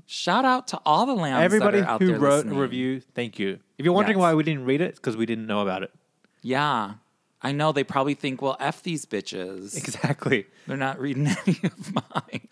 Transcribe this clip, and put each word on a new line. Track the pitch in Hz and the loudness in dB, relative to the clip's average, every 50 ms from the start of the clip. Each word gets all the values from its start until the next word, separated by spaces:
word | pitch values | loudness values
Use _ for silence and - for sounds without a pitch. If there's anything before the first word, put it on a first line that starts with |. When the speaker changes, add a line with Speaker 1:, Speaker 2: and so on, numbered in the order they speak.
| - | -18
Speaker 1:
Shout | - - - - 175 180 226 269 | -14 -12 -6 -2 0 2 2 4
out | 262 254 254 - - | 4 2 2 0 -4
to | - - - | -8 -4 2
all | 156 151 170 226 | 2 4 4 4
the | 269 269 | 2 0
lambs | 208 165 143 135 127 160 | 0 0 0 2 2 4
Speaker 2:
Everybody | 185 196 214 202 208 202 202 | 4 4 4 4 4 4 4
Speaker 1:
that | 190 | 2
are | - 120 | 2 2
out | - | 2
Speaker 2:
who | 190 185 | 4 4
Speaker 1:
there | 170 143 | 4 4
Speaker 2:
wrote | 143 143 143 147 151 | 4 4 4 4 2
Speaker 1:
listening. | - 147 139 | 0 0 -2
Speaker 2:
a | |
review, | 139 127 123 127 127 131 131 131 - _ _ | -2 -2 -2 -2 -2 -2 -2 -4 -8 _ _
thank | - 120 113 - - | -6 -6 -6 -4 -4
you. | 104 98 95 - _ _ _ - | -4 -4 -4 -6 _ _ _ -2
If | 135 | 0
you're | 170 175 | 2 4
wondering | 190 208 208 214 190 | 4 4 4 4 4
Speaker 1:
Yes. | 180 | 4
Speaker 2:
why | 170 160 | 4 4
we | 156 156 | 4 2
didn't | 160 156 139 127 | 2 0 -2 0
read | 123 135 143 | 0 0 2
it, | 175 - | 0 -2
it's | - - | -4 -6
'cause | - 131 110 | -6 -4 -2
we | 110 113 | -2 -2
didn't | 110 117 113 110 | -2 -2 -4 -4
know | 110 104 104 | -2 -2 0
about | 104 98 92 95 98 | 0 0 -2 -4 -6
it. | - _ _ _ _ _ _ _ _ _ _ - | -8 _ _ _ _ _ _ _ _ _ _ -6
Speaker 1:
Yeah. | 120 127 135 147 151 139 117 107 101 104 110 _ _ _ _ _ _ _ _ - | -4 -2 0 0 0 0 0 -2 -4 -8 -14 _ _ _ _ _ _ _ _ -6
I | 131 143 | -4 -2
know. | 143 151 156 151 | 0 2 2 2
They | 143 135 | 0 0
probably | - - 143 135 147 143 | 0 0 0 0 0 -2
think, | - - 143 131 123 | -2 -4 -6 -6 -4
"Well, | 139 135 131 - | -4 -4 -4 -2
F | 135 143 156 - - | -4 -4 -4 -6 -6
these | 185 165 143 - | -8 -6 -6 -6
bitches." | - - 101 98 - - 95 90 92 95 92 95 101 - | -6 -6 -6 -6 -6 -8 -8 -8 -10 -10 -12 -12 -10 -10
Speaker 2:
Exactly. | 143 - - - - - - 143 - - - 139 110 98 - _ _ _ | -8 -8 -8 -6 -4 -2 -2 -2 -2 -2 0 0 0 -2 -4 _ _ _
Speaker 1:
They're | - 131 | -10 -8
not | 139 135 135 135 131 | -4 -4 -4 -4 -4
reading | 131 143 135 127 147 | -6 -4 -2 0 0
<laughs> | 151 190 - - | 0 0 0 0
any | - 170 - - | -2 -2 0 -2
of | - - - 196 - - | -4 -6 -6 -10 -8 -6
mine. | - - - - - - - - 123 - - | -6 -6 -6 -6 -10 -8 -8 -10 -14 -12 -12